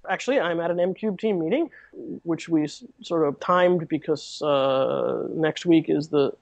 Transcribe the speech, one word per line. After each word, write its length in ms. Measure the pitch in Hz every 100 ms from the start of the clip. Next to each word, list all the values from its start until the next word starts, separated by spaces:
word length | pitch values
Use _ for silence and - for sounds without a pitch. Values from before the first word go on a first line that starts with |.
| -
Actually, 300 | 190 - 269
I'm 200 | 165 170
at 100 | 170
an 80 | 175
M 140 | 180
cubed 260 | 180 220 185
team 200 | 220 185
meeting, 300 | 160 262 320 - - - - -
which 240 | 170 160 -
we 160 | 160
s-, 200 | 151 - 247 -
sort 260 | - 170 147
of 120 | 135
timed 480 | - 180 180 180 160
because, 540 | 151 - 143 - -
uh, 840 | 147 139 135 135 127 139 62 - -
next 340 | 160 156 151 175
week 200 | 165 160
is 180 | 156 151
the, 220 | 147 135 -